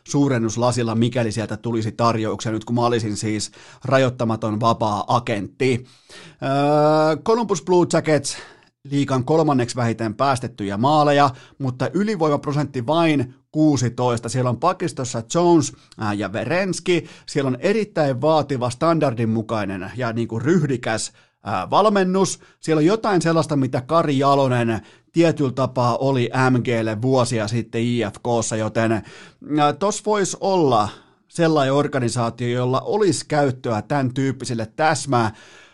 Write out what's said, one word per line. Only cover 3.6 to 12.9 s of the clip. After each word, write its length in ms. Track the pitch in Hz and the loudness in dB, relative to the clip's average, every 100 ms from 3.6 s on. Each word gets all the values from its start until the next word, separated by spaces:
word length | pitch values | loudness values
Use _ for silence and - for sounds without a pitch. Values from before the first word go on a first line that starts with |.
| - - - | -20 -12 0
rajoittamaton 760 | 135 127 127 117 110 113 104 | 2 2 0 -4 -2 -4 0
vapaa 440 | 117 117 110 104 - | 0 2 0 -2 0
agentti. 760 | 123 131 104 95 - 127 120 | -2 0 -6 -6 -2 -2 -2
Ö, 40 | - _ _ - - - 135 139 143 151 151 156 156 156 | -6 _ _ -20 -20 -10 -4 0 2 4 4 4 2 0
Columbus 460 | 185 226 214 190 | 0 0 0 -4
Blue 220 | - 180 170 | 2 2 4
Jackets, 440 | 170 160 147 143 - - - _ _ | 2 2 0 0 -10 -16 -20 _ _
liigan 420 | 139 143 139 135 127 | -6 -2 0 -2 2
kolmanneksi 500 | 160 151 139 120 123 | 2 2 2 0 -2
vähiten 400 | 117 110 113 107 | -2 -2 -6 -2
päästettyjä 600 | 135 127 117 - 98 98 | 0 0 -4 -8 -6 0
maaleja, 520 | 131 151 147 143 143 127 - _ | 2 4 4 4 4 0 -16 _
mutta 300 | 131 127 131 | -6 -4 -4
ylivoimaprosentti 920 | 170 208 202 156 147 151 143 143 131 | -2 -2 0 0 0 -2 -2 -2 -4
vain 460 | 120 | -2